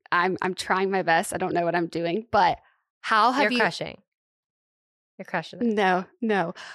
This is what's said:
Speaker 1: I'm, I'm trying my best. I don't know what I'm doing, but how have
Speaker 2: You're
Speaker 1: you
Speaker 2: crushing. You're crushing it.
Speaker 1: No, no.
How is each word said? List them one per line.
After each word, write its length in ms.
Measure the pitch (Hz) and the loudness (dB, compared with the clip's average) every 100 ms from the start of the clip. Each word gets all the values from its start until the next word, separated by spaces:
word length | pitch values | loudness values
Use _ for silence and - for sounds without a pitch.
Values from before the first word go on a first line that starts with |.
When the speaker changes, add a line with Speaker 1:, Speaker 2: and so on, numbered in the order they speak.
| _ | _
Speaker 1:
I'm, 240 | 175 180 180 | 0 0 0
I'm 120 | 185 | -4
trying 360 | 185 - 185 196 | -6 -2 0 0
my 120 | 190 | 0
best. 300 | 165 165 - | 2 2 0
I 60 | 170 | -4
don't 160 | 180 | -2
know 100 | 170 | 0
what 100 | 170 | 0
I'm 120 | 170 170 | 0 -2
doing, 400 | 165 170 190 226 | -2 -2 -4 0
but 280 | 208 175 - _ _ _ _ | 2 2 0 _ _ _ _
how 320 | - 220 226 | 0 4 4
have 120 | 254 | 4
Speaker 2:
You're 80 | - | 0
Speaker 1:
you 60 | 247 | 2
Speaker 2:
crushing. 420 | 202 - 160 - _ _ _ _ _ _ _ _ _ _ _ - | 0 -2 -10 -12 _ _ _ _ _ _ _ _ _ _ _ -20
You're 60 | |
crushing 360 | 190 175 160 175 | -6 -6 -6 -2
it. 60 | 240 | 0
Speaker 1:
No, 300 | 214 190 180 190 _ | 2 2 2 -2 _
no. 320 | 226 202 170 - - | 0 0 0 -6 -16